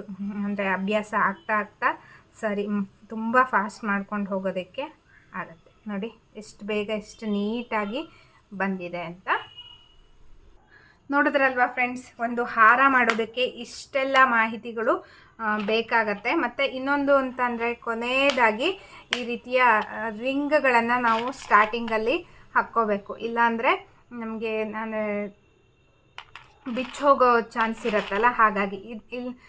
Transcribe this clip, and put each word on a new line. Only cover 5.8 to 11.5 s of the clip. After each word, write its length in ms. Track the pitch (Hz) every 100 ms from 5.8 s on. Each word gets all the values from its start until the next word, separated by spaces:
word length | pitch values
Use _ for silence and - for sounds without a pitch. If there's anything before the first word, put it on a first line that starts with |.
| 214
ನೋಡಿ 220 | 202 226 - _ 214
ಎಷ್ಟು 300 | 208 - 208
ಬೇಗ, 240 | 214 208
ಎಷ್ಟು 360 | 214 202 - 220
ನೀಟಾಗಿ 840 | 202 208 233 233 220 202 247 320 - _ _ _
ಬಂದಿದೆ 480 | 190 190 185 175 175
ಅಂತ. 280 | 170 175 247 381 - - - - _ - - - - - - - _ - - _ -
ನೋಡಿದ್ರಲ್ವಾ 560 | 285 294 285 269